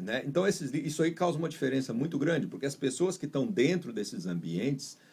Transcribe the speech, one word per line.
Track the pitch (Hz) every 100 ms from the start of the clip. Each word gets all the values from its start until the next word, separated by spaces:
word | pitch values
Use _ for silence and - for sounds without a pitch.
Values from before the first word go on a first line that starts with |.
né? | 92 123 135
Então, | 160 196
esses | - 135
li-, | 147 156
isso | 156
aí | 165
causa | 165 175 151
uma | 165
diferença | - 131 135 131
muito | 117 160 143
grande, | 160 156 -
porque | - 139
as | -
pessoas | 135 131 185 180
que | 143
tão | 139 117
dentro | 104 139 180 143
desses | 110 101 - 87
ambientes, | 87 82 85 131 139 - - -